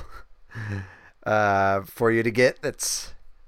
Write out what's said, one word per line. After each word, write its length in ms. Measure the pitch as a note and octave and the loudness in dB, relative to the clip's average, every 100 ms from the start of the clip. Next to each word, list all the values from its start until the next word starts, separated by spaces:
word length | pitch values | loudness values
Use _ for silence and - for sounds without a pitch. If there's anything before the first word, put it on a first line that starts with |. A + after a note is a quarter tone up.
| - - - - - A2+ | -4 -14 -16 -20 -16 -12
<laughs> 680 | G#2+ G2+ F#2+ - - _ | -6 -6 -8 -16 -20 _
uh, 580 | - G#2+ G2+ G2 G2 G2 | 0 2 4 4 4 2
for 300 | F#2 - A#2 | -2 0 2
you 120 | A2+ | 4
to 80 | A2+ | 2
get 300 | A2 B2+ - | 4 2 2
that's 520 | C#3 - - - - - - - | -6 -6 -4 -4 -6 -14 -16 -20